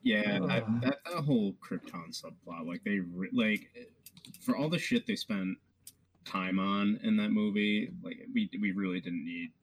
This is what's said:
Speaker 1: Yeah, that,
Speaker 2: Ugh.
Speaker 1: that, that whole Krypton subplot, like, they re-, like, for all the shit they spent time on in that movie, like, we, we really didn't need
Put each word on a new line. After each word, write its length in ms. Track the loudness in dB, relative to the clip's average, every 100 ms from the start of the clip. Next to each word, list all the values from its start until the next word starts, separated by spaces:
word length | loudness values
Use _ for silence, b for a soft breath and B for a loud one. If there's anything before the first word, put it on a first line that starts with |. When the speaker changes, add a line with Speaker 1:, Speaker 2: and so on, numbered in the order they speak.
Speaker 1:
Yeah, 360 | 4 4 2 2
that, 240 | 2 0
Speaker 2:
Ugh. 180 | 2 2
Speaker 1:
that, 160 | 2 -2
that 200 | -4 -2
whole 300 | 2 4 2 -2
Krypton 480 | -8 -8 -6 -12 -10 -12
subplot, 480 | -12 -16 -12 -8 -6
like, 160 | -6
they 160 | -2 -2
re-, 300 | -2 -4 -2
like, 380 | 2 2 2 -2 -18 -20 _ -20 -20 -20 -12
for 160 | -2 0
all 120 | 2
the 100 | 0
shit 280 | 2 0 2
they 100 | -4
spent 420 | -2 -2 -2 -4 _ _ -20 _ _ _
time 340 | -6 -4 0 2
on 400 | 2 2 2 2
in 140 | 2 2
that 120 | 4
movie, 600 | 2 2 2 2 2 0 -6
like, 240 | -10 -12 -2
we, 160 | 0 0 0
we 120 | 0
really 280 | 0 0 -2
didn't 240 | -4 -6
need 260 | -4 -6 -8 _